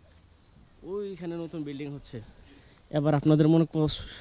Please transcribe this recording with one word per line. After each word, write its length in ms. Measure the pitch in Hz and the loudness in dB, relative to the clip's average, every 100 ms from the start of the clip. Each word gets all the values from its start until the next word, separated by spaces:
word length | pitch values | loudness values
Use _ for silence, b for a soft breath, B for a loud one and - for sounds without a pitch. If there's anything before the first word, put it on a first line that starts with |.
| _ _ _ _ _ - - _ | _ _ _ _ _ -20 -20 _
ওইখানে 520 | 165 202 202 175 175 170 | -10 -8 -8 -8 -8 -8
নতুন 280 | 165 165 | -8 -8
বিল্ডিং 300 | 147 139 143 | -8 -8 -10
হচ্ছে। 280 | 143 - 120 - - b b b b _ | -10 -12 -14 -14 -20 b b b b _
এবার 240 | 151 147 | 0 2
আপনাদের 340 | 143 151 151 156 | 2 4 6 6
মনে 180 | 165 160 | 6 4
কস-, 240 | 156 151 - - B | 0 -2 -2 -12 B